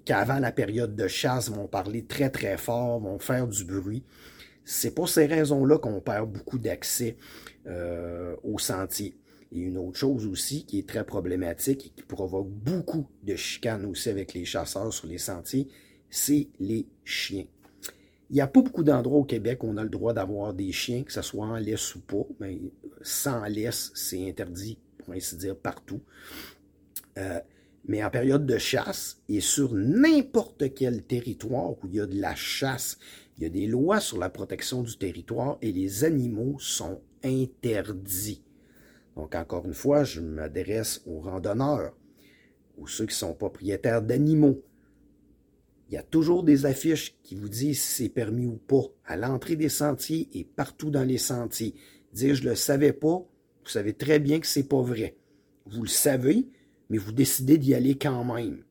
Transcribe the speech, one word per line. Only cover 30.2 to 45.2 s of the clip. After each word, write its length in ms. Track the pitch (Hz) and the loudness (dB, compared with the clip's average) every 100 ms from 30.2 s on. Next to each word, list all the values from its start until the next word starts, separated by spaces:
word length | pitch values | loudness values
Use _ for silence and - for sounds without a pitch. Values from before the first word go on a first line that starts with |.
| - 226 196 - 139 | 4 0 0 -2 -4
quel 280 | - 131 113 | 0 0 0
territoire 680 | - 123 117 - - 127 - | -2 -4 -2 -6 -4 -2 -2
où 140 | 127 95 | -6 -6
il 80 | 101 | -4
y 40 | |
a 60 | 107 | -2
de 120 | 98 | -2
la 160 | 90 | -2
chasse, 640 | - - - 135 127 - - - - - - | -4 -6 -2 -2 -2 -6 -10 -14 -20 -20 -8
il 60 | |
y 40 | 82 | -4
a 40 | |
des 160 | 90 104 | -2 0
lois 340 | 123 156 214 | 2 4 2
sur 160 | - 101 | 0 -2
la 140 | 92 | -4
protection 520 | - 98 95 - 127 | -6 -8 -8 -4 -4
du 140 | 117 - | -6 -6
territoire 640 | 92 87 - 120 131 147 | -6 -6 -6 -4 -2 -2
et 120 | 113 | -4
les 320 | 90 95 98 | -2 -2 2
animaux 520 | 156 147 123 107 123 143 | 2 4 2 0 -2 -4
sont 440 | - - 82 92 - _ | -4 -6 -6 -10 -14 _
interdits. 1200 | 135 131 131 - 123 107 92 95 98 92 104 - _ _ _ _ - _ _ | -2 0 0 -2 -2 -2 -2 -8 -6 -6 -6 -8 _ _ _ _ -20 _ _
Donc, 200 | - 78 | -12 -8
encore 320 | 85 80 87 87 | -6 -4 -6 -6
une 80 | |
fois, 300 | 73 135 147 | -2 2 4
je 180 | 135 80 | 2 -2
m'adresse 800 | 82 78 78 78 90 110 110 - | -8 -6 -6 -6 -4 -2 -4 -6
aux 160 | 92 80 | -8 -10
randonneurs, 720 | 85 92 101 107 139 139 76 - _ _ - _ _ _ _ - | -8 -4 -2 0 2 0 -2 -8 _ _ -20 _ _ _ _ -18
ou 80 | 73 | -10
ceux 180 | - | -6
qui 100 | 110 | -4
sont 200 | - 92 | -2 -4
propriétaires 640 | 80 98 - 95 98 123 117 | -4 -6 -4 -4 0 2 2
d'animaux. 640 | 110 123 151 156 147 135 - _ _ _ _ _ | 2 4 6 8 8 6 -2 _ _ _ _ _